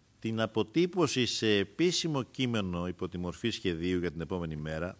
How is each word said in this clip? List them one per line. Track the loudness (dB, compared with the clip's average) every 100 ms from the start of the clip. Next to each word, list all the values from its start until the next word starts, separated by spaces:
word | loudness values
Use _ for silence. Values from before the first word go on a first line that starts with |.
| _ _ -4
την | 0
αποτύπωση | 0 0 0 2 2 2 2 2 0
σε | 2 4 4
επίσημο | 2 2 2 2 0 -2
κείμενο | -4 -2 0 0 0 -2 -4
υπό | -4 -4
τη | -4
μορφή | -4 -2 -4
σχεδίου | -2 -2 0 0 0
για | 0
την | -4
επόμενη | -4 -4 -4 -6
μέρα | -6 -4 -6 -8